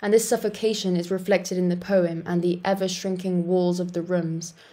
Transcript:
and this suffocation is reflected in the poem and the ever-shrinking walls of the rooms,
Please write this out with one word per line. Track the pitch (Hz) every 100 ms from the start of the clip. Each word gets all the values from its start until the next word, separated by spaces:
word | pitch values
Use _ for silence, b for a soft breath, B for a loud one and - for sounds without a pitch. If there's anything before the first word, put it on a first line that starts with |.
and | 208
this | 220 226
suffocation | 226 214 214 220 202 190 180
is | 175
reflected | 190 185 185 180 180
in | 180
the | 175
poem | 185 196 170 165
and | 165 175
the | 175 -
ever-shrinking | 196 196 190 - 190 185 185 180 170
walls | 185 180 175
of | 180
the | 175
rooms, | 170 180 165 165 - B B